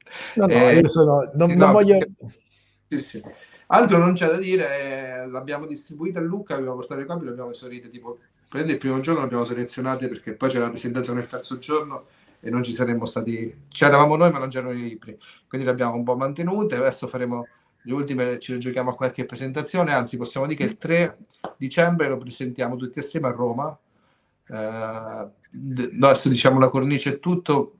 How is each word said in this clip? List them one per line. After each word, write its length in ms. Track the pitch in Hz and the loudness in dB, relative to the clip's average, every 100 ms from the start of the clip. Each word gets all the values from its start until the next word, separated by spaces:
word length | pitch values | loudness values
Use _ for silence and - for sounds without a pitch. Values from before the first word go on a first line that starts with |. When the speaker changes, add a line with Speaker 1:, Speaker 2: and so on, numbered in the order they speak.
| _ - - 226 | _ -16 -6 2
Speaker 1:
No, 100 | 196 | 4
no, 80 | |
Speaker 2:
Eh, 260 | 120 123 160 | 8 8 8
Speaker 1:
io 80 | 165 | 8
sono, 440 | 165 151 143 123 | 6 6 6 2
non, 180 | 143 170 | 2 4
Speaker 2:
no, 140 | 175 190 | 8 8
Speaker 1:
non 60 | |
voglio 260 | 208 202 196 | 8 8 6
Speaker 2:
perché, 180 | 160 - 117 - _ _ _ _ _ | 4 -6 -18 -20 _ _ _ _ _
sì, 120 | 139 | -6
sì. 240 | - 107 - - - _ _ | -6 -12 -16 -20 -20 _ _
Altro 300 | 185 233 175 | 4 6 6
non 160 | 180 | 4
c'è 140 | 175 165 | 4 2
da 100 | 175 | 0
dire, 840 | 190 185 143 139 139 135 131 127 | 0 0 0 -4 -6 -8 -8 -10
eh, 60 | 127 | -10
l'abbiamo 380 | 127 135 147 160 | -10 -8 -10 -8
distribuita 540 | 139 - 151 180 175 | -14 -14 -10 -8 -4
a 20 | |
Lucca, 340 | 165 202 - 139 | -4 -6 -6 -6
abbiamo 200 | 131 127 | -6 -8
portato 240 | - 139 | -10 -12
le 60 | 139 | -8
copie, 180 | 170 | -8
le 80 | 135 | -8
abbiamo 200 | 123 123 | -10 -12
esaurite, 380 | 120 127 123 120 | -14 -16 -18 -18
tipo, 300 | 120 117 120 _ _ _ | -20 -18 -18 _ _ _
prende 240 | 139 160 | -6 -2
il 40 | 143 | -2
primo 220 | 135 131 | -2 -2
giorno, 220 | 135 160 | 0 -2
le 60 | 131 | -2
abbiamo 180 | 120 117 | -4 -4
selezionate 640 | 120 120 - 131 127 127 | -4 -8 -6 -4 -4 -6
perché 240 | 113 - | -10 -12
poi 160 | - 131 | -4 -2
c'era 160 | 127 117 | -2 -4
la 60 | |
presentazione 500 | 117 127 123 120 120 | -6 -8 -6 -4 -6
il 60 | 117 | -6
terzo 300 | 127 - 127 | -12 -12 -14
giorno 500 | 143 156 147 131 - _ _ _ | -4 -4 -4 -12 -16 _ _ _
e 80 | 110 | -6
non 140 | 120 | -4
ci 100 | 120 | -4
saremmo 320 | 117 120 117 113 | -2 -2 -2 -4
stati, 600 | 120 113 113 113 - _ | -6 -6 -6 -8 -14 _
c'eravamo 480 | - 147 143 151 156 | 2 4 6 6 6
noi 120 | 175 | 4
ma 80 | 143 | 4
non 100 | 131 | -4
c'erano 240 | 127 127 | -6 -6
i 80 | 123 | -8
libri, 360 | 117 110 110 - - _ _ | -8 -12 -18 -20 -20 _ _
quindi 180 | 135 131 | -4 -2
le 60 | |
abbiamo 240 | 123 120 120 | 0 -2 -2
un 80 | |
po' 140 | 120 123 | -2 -2
mantenute. 580 | 135 143 170 208 202 123 | -2 -2 -2 0 0 0
Adesso 320 | 131 127 127 | 0 0 -8
faremo 400 | 127 123 120 120 _ _ _ | -6 -6 -6 -10 _ _ _
le 100 | 120 | -8
ultime, 460 | 139 139 127 123 120 | -6 -4 -2 -2 -4
ce 140 | - | -8
le 40 | 123 | -8
giochiamo 320 | 123 123 127 | -6 -4 -4
a 60 | 120 | -4
qualche 300 | 131 131 127 | -4 -4 -10
presentazione, 680 | 123 135 139 151 180 160 | -8 -8 -8 -4 -2 0
anzi 240 | 135 120 120 | 0 -2 -8
possiamo 280 | 120 131 143 | -8 -6 -4
dire 100 | 147 | -4
che 80 | 120 | -4
il 120 | - | -6
tre 380 | 151 170 165 - - _ - - | -2 0 0 -4 -20 _ -16 -10
dicembre 540 | 135 170 170 170 139 | -2 2 2 2 0
lo 80 | 131 | -2
presentiamo 580 | 127 117 131 123 123 123 | -8 -10 -10 -6 -6 -4
tutti 240 | 127 143 | -8 -10
assieme 280 | - 160 131 | -8 -4 -4
a 40 | |
Roma. 460 | 120 123 120 151 147 _ _ _ _ _ _ - | -2 -4 -4 -8 -10 _ _ _ _ _ _ -14
Eh, 800 | 110 107 110 110 110 110 110 104 _ _ | -8 -8 -6 -8 -10 -12 -12 -14 _ _
d-, 540 | - 135 127 120 - | -14 -8 -6 -6 4
adesso 240 | 139 135 135 | 4 6 4
diciamo 320 | 120 135 131 | 4 4 6
la 80 | 127 | 4
cornice 460 | 135 135 139 143 | 2 0 -2 -2
e 60 | 139 | -4
tutto 560 | 175 175 175 143 - | -2 -2 0 0 -2